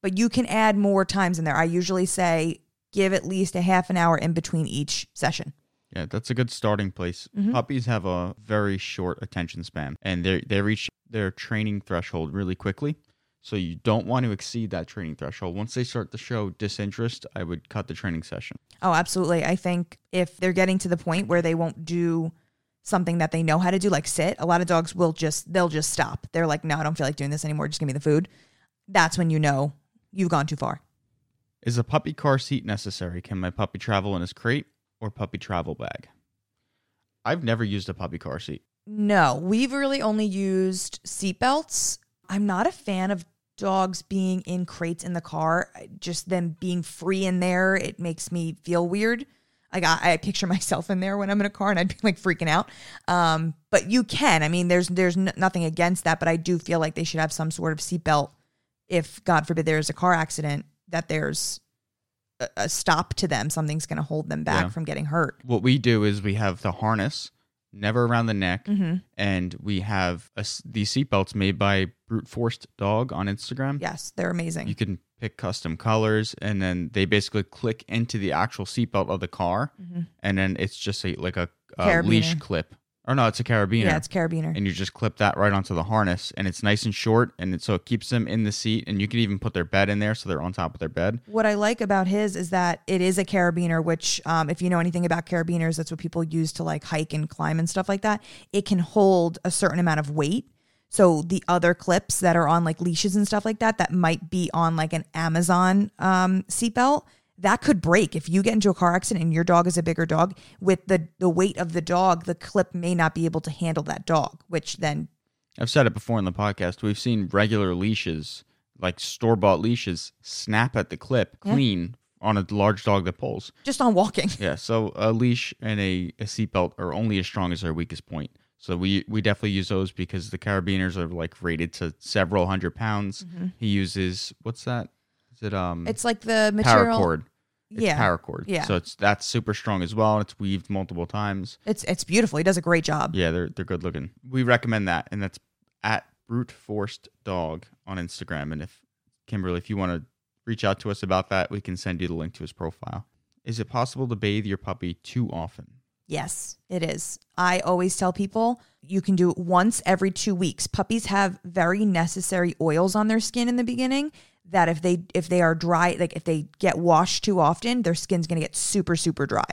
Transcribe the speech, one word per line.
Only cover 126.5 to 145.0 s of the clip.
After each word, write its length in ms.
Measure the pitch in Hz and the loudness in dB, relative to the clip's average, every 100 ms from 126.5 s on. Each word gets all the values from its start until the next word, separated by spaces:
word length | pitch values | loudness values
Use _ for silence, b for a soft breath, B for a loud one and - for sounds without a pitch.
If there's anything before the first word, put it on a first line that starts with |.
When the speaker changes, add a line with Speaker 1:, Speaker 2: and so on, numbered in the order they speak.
| 95 90 - | 0 0 -2
Speaker 2:
are 160 | 90 | -6
only 260 | 78 113 101 | -2 0 0
as 60 | 90 | -2
strong 280 | - 90 | -4 -2
as 80 | 85 | -2
their 120 | 95 | -4
weakest 320 | 80 85 82 - | -4 -6 -8 -10
point. 260 | 78 76 _ _ _ | -10 -10 _ _ _
So 180 | - 87 | -6 -2
we, 300 | 95 98 - | 0 0 -2
we 140 | 110 | -2
definitely 300 | 104 101 107 | 0 0 0
use 180 | 95 90 | -2 0
those 240 | 95 95 | -2 -2
because 360 | - 92 95 80 | -4 -6 -6 -8
the 60 | 92 | -8
carabiners 600 | - 98 87 98 92 90 | -2 -2 0 0 -2 -2
are, 100 | 85 | -6
like, 340 | 85 82 - | -6 -8 -6
rated 300 | 90 80 85 - | -4 -2 -4 -4
to 180 | 85 - | -8 -8
several 480 | - 107 92 98 90 | -4 0 2 2 2
hundred 280 | 95 85 - | 0 -2 -4
pounds. 480 | 113 104 101 98 | -4 -2 -4 -8
Speaker 1:
Mm-hmm. 220 | 180 175 180 - | -14 -8 -8 -4
Speaker 2:
He 120 | 113 | 0
uses, 640 | 98 92 98 92 90 - - | 0 0 -2 -4 -4 -10 -12
what's 220 | - 117 - | -12 -10 -6
that? 240 | 123 - _ _ _ _ | -6 -6 _ _ _ _
Is 80 | _ | _
it, 100 | 107 | -6
um, 340 | 98 90 85 85 | -2 -2 -4 -4
Speaker 1:
It's, 160 | 220 | -4
like, 160 | 240 226 | -2 -4
the 320 | 220 226 214 | -2 2 2
material 460 | 208 208 208 233 226 | 2 8 8 8 4
Speaker 2:
paracord. 240 | 196 80 - _ _ _ _ | 2 0 -4 _ _ _ _
It's 100 | 220 | -2
Speaker 1:
Yeah. 140 | 220 147 | 0 4
Speaker 2:
paracord. 460 | 107 85 - - - | 2 2 -4 -12 -4
Speaker 1:
Yeah. 160 | 175 | -4
Speaker 2:
So 120 | - 92 | 0 -2
it's, 200 | - - | -2 0
that's 300 | 101 104 - | 2 2 0
super 280 | 120 110 | -4 -2
strong 280 | 104 - 98 | -4 -2 -2
as 140 | 87 110 | -2 2
well, 200 | 110 107 | 2 2
and 60 | |
it's 140 | 101 - | -2 -6
weaved 300 | 101 98 - | -4 -4 -4
multiple 360 | 101 92 87 85 | -6 -4 -6 -6
times. 520 | 104 104 98 92 - - | -4 -4 -4 -8 -12 -6
Speaker 1:
It's, 200 | 214 - | -6 -2
it's 180 | 180 | -4
beautiful. 320 | - 185 214 151 | 0 2 2 2
He 60 | |
does 140 | 170 180 | 2 2
a 40 | |
great 220 | 170 170 | 2 0
job. 320 | 156 151 - 123 | 2 -2 -2 0
Speaker 2:
Yeah, 160 | 85 | 0
they're, 160 | 82 87 | 0 -4
they're 160 | - | -6
good 200 | 92 90 | -6 -4
looking. 260 | 87 80 67 _ - | -4 -6 -10 _ -6
We 160 | 131 | -2
recommend 460 | 123 120 117 110 98 | 4 4 4 0 0
that, 180 | 85 | -2